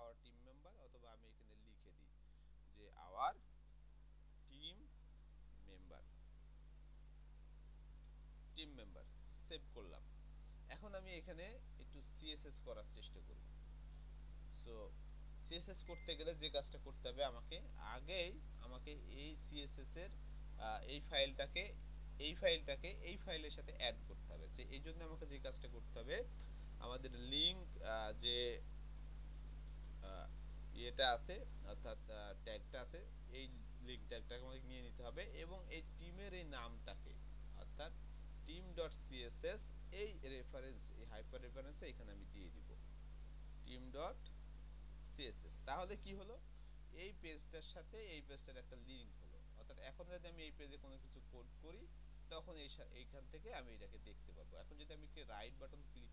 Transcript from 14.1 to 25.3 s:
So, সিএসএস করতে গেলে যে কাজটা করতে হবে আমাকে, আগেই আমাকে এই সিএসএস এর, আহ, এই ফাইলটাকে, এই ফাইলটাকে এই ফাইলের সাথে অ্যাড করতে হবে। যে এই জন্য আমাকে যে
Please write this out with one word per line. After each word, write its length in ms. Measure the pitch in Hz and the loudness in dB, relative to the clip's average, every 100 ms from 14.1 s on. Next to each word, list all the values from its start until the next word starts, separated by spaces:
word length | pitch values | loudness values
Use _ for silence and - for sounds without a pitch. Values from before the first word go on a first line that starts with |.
| - - - - - | -4 -4 -4 -4 -4
So, 80 | 117 113 101 - - - - - | -2 0 -2 -2 -4 -4 -4 -4
সিএসএস 360 | - 170 175 185 - | 0 0 0 -2 -2
করতে 300 | 165 - 151 | -2 2 8
গেলে 180 | 156 | 10
যে 140 | 160 151 | 10 8
কাজটা 280 | 147 139 - | 8 6 2
করতে 300 | - - 127 | -2 2 2
হবে 160 | 123 | 8
আমাকে, 320 | 139 117 - 165 - - | 8 6 0 0 -2 -2
আগেই 560 | 101 123 147 185 175 156 - - | 0 0 2 6 6 4 -2 -4
আমাকে 320 | 117 127 151 147 - 123 | -2 -2 -2 -2 -2 -2
এই 140 | 147 151 | -2 -2
সিএসএস 600 | - 147 139 - 131 160 | -2 0 0 -2 -4 -2
এর, 140 | 180 - - - - - | -2 -2 -4 -4 -4 0
আহ, 220 | 110 107 - | 2 4 2
এই 80 | 147 | 0
ফাইলটাকে, 640 | 147 147 139 135 139 175 123 120 - - - - | 6 10 10 8 2 4 2 0 -4 -2 -2 0
এই 160 | 147 | 2
ফাইলটাকে 540 | - 190 165 147 139 - | 8 10 10 8 2 2
এই 280 | 151 151 175 | 0 0 0
ফাইলের 260 | 185 160 151 | 2 2 2
সাথে 220 | 147 147 151 | -2 -2 4
অ্যাড 160 | 123 110 - | 4 4 0
করতে 240 | 95 - | -2 -2
হবে। 160 | 78 80 - | -2 -2 -2
যে 60 | |
এই 180 | 123 135 | -2 -2
জন্য 240 | 151 160 | -2 -2
আমাকে 220 | 160 160 | -2 -2
যে 120 | 156 | -2